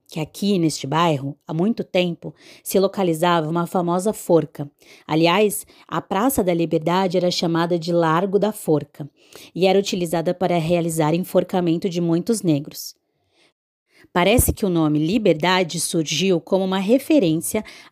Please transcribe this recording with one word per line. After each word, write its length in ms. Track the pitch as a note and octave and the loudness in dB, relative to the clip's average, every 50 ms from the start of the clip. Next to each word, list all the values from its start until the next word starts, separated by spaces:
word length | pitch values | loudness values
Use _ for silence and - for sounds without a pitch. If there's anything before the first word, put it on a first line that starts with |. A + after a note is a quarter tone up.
| _ - | _ -12
que 100 | - E3 | -10 -8
aqui 400 | D3+ - - - G#3 G3 G#3 F3 | -8 -8 -8 -4 -2 0 2 2
neste 260 | E3 D#3 - - - | 2 0 -2 -4 -6
bairro, 520 | C3+ D3 D#3+ F3 E3+ D3+ B2+ C#3 C#3 - - _ | -2 0 2 2 2 0 0 -4 -8 -10 -10 _
há 60 | - D#3+ | -6 -4
muito 300 | D#3+ F#3 A3+ A#3 - F3+ | -2 0 0 -2 -2 -4
tempo, 520 | - - F#3 F3+ F3 E3 - - D#3+ - _ - - - - | -4 -2 0 0 -2 -4 -8 -10 -16 -18 _ -20 -20 -20 -18
se 160 | - - - | -6 -2 0
localizava 720 | F#3+ F#3+ F#3+ G3 G#3 F#3+ E3+ D#3+ D#3 F3 F3 E3+ E3+ D#3 D3+ | 0 0 0 0 0 0 0 0 2 2 2 2 2 0 0
uma 180 | E3+ E3+ E3+ | -2 -2 -2
famosa 440 | - - F#3 F3 E3+ F3 F#3 F#3 A3 | -2 -2 -2 0 0 0 0 0 -2
forca. 580 | G#3 - - - F3 D#3+ D3+ - - - C#3+ C#3+ _ _ _ - - - _ | -4 -4 0 2 2 2 2 0 -6 -10 -12 -12 _ _ _ -20 -20 -16 _
Aliás, 600 | - D3+ D#3+ E3 E3+ F3 G#3 A3 G3+ G3 - - - - - - | -2 0 2 4 4 4 4 2 2 0 -4 -10 -14 -20 -20 -12
a 140 | - E3 E3 | -8 -8 -6
Praça 420 | - - F#3+ F#3+ A3+ C4+ - - F#3 | -6 -4 -2 0 0 0 0 0 0
da 100 | F3+ F3 | 0 0
Liberdade 640 | E3 E3+ D#3+ E3 D#3 D#3 E3+ F3 F#3+ F#3+ F#3 F3 | 0 0 0 0 0 0 0 0 0 0 0 0
era 140 | F3+ F3 F3+ | 0 0 0
chamada 480 | F3 - F#3 E3+ E3 E3 E3+ E3+ F3 E3+ | 0 0 -2 0 0 0 0 0 0 -2
de 140 | D#3+ F3 E3+ | -2 0 0
Largo 440 | F3 E3 D#3+ D#3 E3+ G3 G3 F#3 | 2 4 4 2 2 2 0 0
da 140 | G3 G3 G#3+ | 0 0 -2
Forca 580 | G#3 - - E3+ D#3 C#3+ D3 - - - D3 - _ _ _ _ - - - - - | -4 -4 -2 0 0 0 0 -4 -12 -16 -16 -16 _ _ _ _ -20 -20 -20 -12 -4
e 100 | E3 F#3 | 0 2
era 140 | F#3+ F#3+ G3 | 2 4 2
utilizada 540 | G3 - A3 F3+ F3 E3 F3 E3 D#3+ F3+ F3 | 0 0 -2 -4 -4 -2 -2 -2 -2 -2 -2
para 240 | - F#3 F3 F3 | 0 0 0 0
realizar 560 | E3+ D#3 E3 F3 E3+ E3 E3+ D#3+ D#3+ D3+ D3+ E3+ | 0 0 0 0 0 0 0 0 0 2 2 2
enforcamento 760 | F3 F#3 - - F#3 F3 - - F3+ F3 E3+ D#3+ E3+ - G3 | 0 0 0 0 0 0 2 0 0 0 0 0 0 -2 -4
de 120 | E3 F3 | -4 -2
muitos 400 | E3+ E3+ E3 F3 F3+ - A#3 F#3+ | 0 0 0 0 0 -2 -2 -2
negros. 540 | - E3 D3+ C#3 D3+ - - - - - - _ _ _ _ _ _ _ _ _ _ _ _ _ _ _ _ _ _ _ _ _ - _ - | 0 0 0 0 -2 -6 -14 -16 -16 -16 -18 _ _ _ _ _ _ _ _ _ _ _ _ _ _ _ _ _ _ _ _ _ -12 _ -2
Parece 400 | F3+ F3 F#3+ A#3 B3+ - - - | 0 2 4 4 2 2 0 -2
que 120 | - G#3+ | -2 -2
o 40 | F#3 | 0
nome 360 | F3 E3 D#3+ D3+ D3+ D3+ D#3 | 0 2 2 2 0 0 0
Liberdade 720 | D#3+ G#3+ B3 G#3 F#3 D#3+ D#3 E3+ F3+ F#3 F#3 F#3+ D3+ - D#3+ | 0 0 2 2 2 2 2 2 2 2 2 0 -2 -4 -6
surgiu 600 | - - - E3 D#3 - D#3 C#3+ F#3 G3 F3+ D#3+ | -6 -4 -2 -2 -2 -2 -2 0 0 2 2 0
como 240 | - - G3 F#3 F#3+ | 0 0 -2 0 0
uma 160 | F#3 F#3 F#3+ | 0 -2 -2
referência 840 | F#3 G3+ B3 C4+ - - D#4+ C#4 G3+ D#3+ D#3 E3+ - - - G#3+ G#3+ - - - - - | 2 2 2 2 4 4 4 4 4 4 2 0 -2 -4 -4 -6 -6 -8 -14 -20 -20 -14